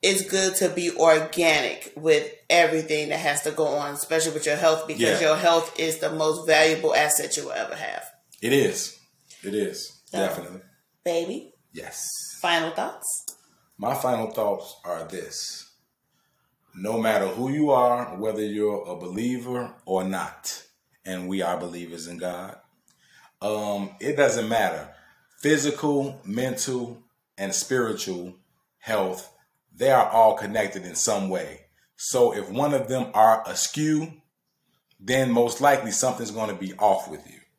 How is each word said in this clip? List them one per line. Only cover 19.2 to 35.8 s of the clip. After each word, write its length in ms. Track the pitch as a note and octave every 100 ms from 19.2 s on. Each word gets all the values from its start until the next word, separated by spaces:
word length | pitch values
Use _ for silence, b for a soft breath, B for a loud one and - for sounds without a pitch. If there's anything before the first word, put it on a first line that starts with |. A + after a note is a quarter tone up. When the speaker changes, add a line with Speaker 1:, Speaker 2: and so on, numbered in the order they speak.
| A#2+ B2+ A#2+ B2 A#2 - -
Speaker 2:
or 160 | F#2+
not, 580 | F#2+ F#2 D#2+ - - - - _ _ _ F#2+
and 220 | F#2 F2+
we 120 | F#2+
are 160 | F2 F2+
believers 520 | F2+ F2 E2+ E2 E2
in 100 | E2+
God, 380 | F2+ F2+ G2 - _ _ _ b b b b _
um, 500 | G#2 G#2+ G#2 G2+ G2 -
it 160 | B2+ D3
doesn't 320 | C3+ A#2+ A2
matter. 400 | A2+ F#2+ D#2+ D2+ b b b b _
Physical, 800 | D3 D3+ C#3+ D3 D3+ C#3+ C#3 C3+
mental, 800 | F#2+ A2 B2+ A#2+ - B2+ A#2+ A#2 _ _ _ -
and 160 | G2
spiritual 800 | F#2+ - C3 A2+ G#2+ - F2+ F2+ - _ _ _ _
health, 540 | - G#2+ F#2 - - _ _ _ _
they 160 | - B2+
are 180 | B2+ A2
all 260 | A2+ A2+
connected 500 | - G#2 A2 G2+ F#2+
in 120 | F2+ E2
some 320 | - G#2 F#2+
way. 320 | F2+ D#2+ - _ _ _ _
So 360 | - B2+ A#2+
if 160 | G#2+ F#2+
one 240 | A2+ D3
of 140 | C#3 -
them 180 | B2+ A#2
are 300 | G#2 A2 A2+ -
askew, 640 | - - - D3+ D3+ D#3+ D#3 _ _ _ _ _ _ _ _
then 320 | G2 C3 B2+
most 300 | A#2+ A#2 A2+
likely 320 | C#3+ C3+